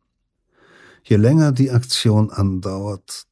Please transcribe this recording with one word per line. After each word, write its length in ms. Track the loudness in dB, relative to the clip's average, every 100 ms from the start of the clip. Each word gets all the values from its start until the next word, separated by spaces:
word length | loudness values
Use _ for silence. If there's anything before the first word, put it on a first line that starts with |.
| _ _ _ _ _ _ _ _ -20 _
Je 120 | -2 2
länger 360 | 4 4 2
die 180 | 2 0
Aktion 600 | 0 -2 -2 0 2 0
andauert, 960 | -2 -2 -4 -6 -8 -10 -12 -14 -18 -12